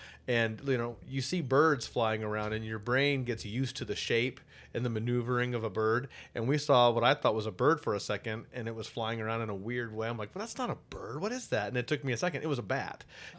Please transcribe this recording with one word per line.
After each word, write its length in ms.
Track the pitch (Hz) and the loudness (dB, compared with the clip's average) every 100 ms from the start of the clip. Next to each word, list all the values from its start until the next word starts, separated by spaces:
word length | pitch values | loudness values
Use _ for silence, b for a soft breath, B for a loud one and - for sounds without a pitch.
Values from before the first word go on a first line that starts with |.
| B B - | B B 0
And, 360 | 120 113 110 139 | 2 2 0 0
you 120 | 123 | 0
know, 180 | 120 117 - | -2 -6 -6
you 140 | 131 | -4
see 200 | 127 180 | -2 -2
birds 440 | 127 135 160 131 - | 2 6 6 4 0
flying 380 | 123 110 110 | 0 2 2
around, 300 | 107 107 107 | 0 -2 -2
and 100 | 110 | -2
your 160 | 110 110 | -4 -4
brain 460 | 107 127 143 139 120 | 0 2 4 2 0
gets 180 | 110 104 | -4 -4
used 300 | 117 131 - | -2 -2 -4
to 60 | |
the 120 | 104 98 | -4 -4
shape 440 | - 117 127 - - B B 117 | 0 2 2 -2 -16 B B -4
and 80 | 123 | -2
the 40 | |
maneuvering 640 | 113 120 120 117 123 123 | 0 0 0 2 0 0
of 100 | 120 110 | 0 -2
a 40 | |
bird. 380 | 98 110 117 135 B B | 2 2 2 0 B B
And 140 | 120 117 | -2 0
we 100 | 147 | 2
saw 320 | - 131 120 | 4 6 8
what 140 | 117 | 6
I 100 | 120 | 4
thought 220 | 143 123 110 | 4 2 2
was 100 | 107 | 0
a 60 | |
bird 300 | 90 135 160 | 2 4 4
for 120 | 117 | 2
a 60 | 104 | -2
second, 460 | - 101 113 110 - | 0 -4 -4 -6 -8
and 140 | 127 113 | -8 -6
it 40 | |
was 140 | 113 101 | -6 -6
flying 320 | 117 113 113 | -4 -4 -2
around 200 | 110 113 | -2 -2
in 80 | 107 | -2
a 60 | 98 | -4
weird 380 | 107 123 117 | -4 -4 -4
way. 140 | 107 113 | -4 -2
I'm 100 | 117 | -4
like, 160 | 104 | -6
"Well, 60 | 185 | -8
that's 180 | 220 - | -8 -4
not 120 | 233 | -4
a 80 | - - | -4 -8
bird. 300 | - 101 139 | -12 -8 -6
What 100 | 202 | -4
is 160 | 254 - | -4 -2
that?" 180 | 113 101 | 0 0
And 80 | 123 | -2
it 100 | 120 | 0
took 160 | 143 135 | -2 -2
me 80 | |
a 40 | 117 | -2
second. 240 | 180 143 | -2 -2
It 60 | 160 | -2
was 100 | 123 | -2
a 60 | |
bat, 400 | 101 131 92 - - B B | -2 -4 -4 -10 -16 B B